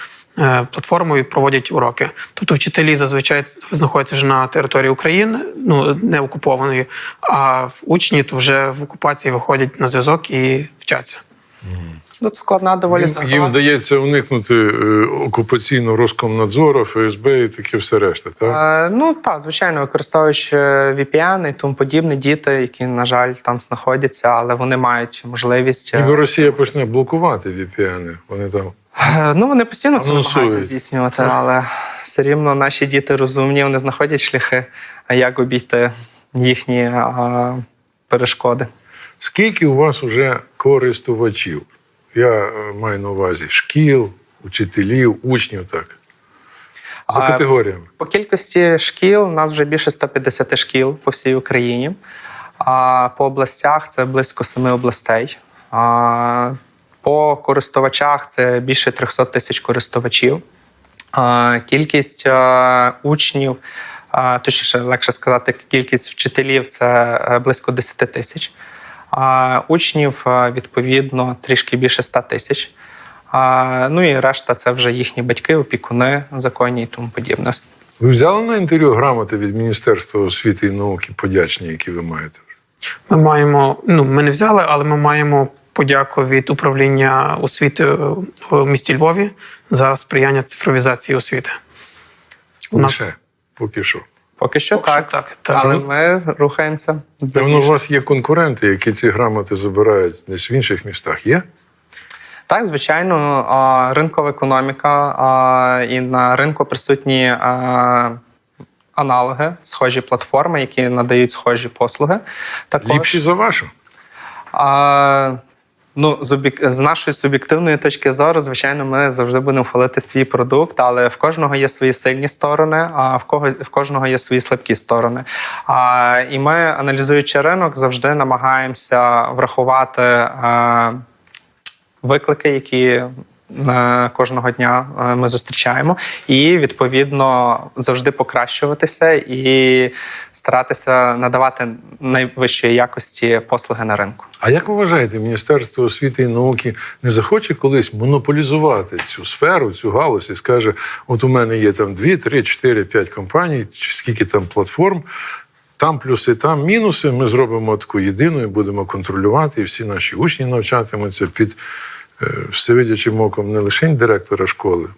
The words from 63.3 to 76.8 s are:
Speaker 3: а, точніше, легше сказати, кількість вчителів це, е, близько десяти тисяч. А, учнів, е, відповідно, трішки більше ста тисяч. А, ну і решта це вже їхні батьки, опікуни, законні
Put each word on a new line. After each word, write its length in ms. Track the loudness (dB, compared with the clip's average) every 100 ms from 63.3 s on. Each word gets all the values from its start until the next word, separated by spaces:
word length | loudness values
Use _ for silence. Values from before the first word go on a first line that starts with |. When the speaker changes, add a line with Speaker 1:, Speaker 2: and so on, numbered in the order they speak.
| 0 -2 -4 -10 -18 -16 -18 -6
Speaker 3:
а, 280 | -2 0 0
точніше, 400 | 0 0 0 -2
легше 320 | 0 -2 -2
сказати, 440 | -2 0 0 0 -6 -2
кількість 400 | -2 0 -2 -2
вчителів 560 | -2 -2 -2 0 -2 -2
це, 180 | -2 2 2 2 0 0
е, 80 | 0
близько 320 | 2 0 -2
десяти 340 | -4 -4 -4 -4
тисяч. 460 | -4 -8 -8 -12 -14 -20 -20 -20 -20 -8
А, 500 | -2 2 2 2 0 0
учнів, 560 | 0 0 0 0 0 0
е, 240 | 2 2
відповідно, 840 | -2 -6 -4 0 0 0 -2 -4 -6
трішки 360 | -2 -2 -2 0
більше 220 | 0 0
ста 200 | -2 -2
тисяч. 500 | -2 -4 -4 -4 -6 _ -20 -20 -20 -20 -4
А, 560 | 0 2 2 0 0 0
ну 200 | 2 2
і 80 | 4
решта 360 | 2 0 -2 -2
це 160 | -2
вже 200 | 0 0
їхні 320 | -2 -4 -4
батьки, 320 | -4 -2 0 0
опікуни, 680 | 0 -6 -4 0 0 0 -4 -6
законні 460 | -4 -2 -2 -2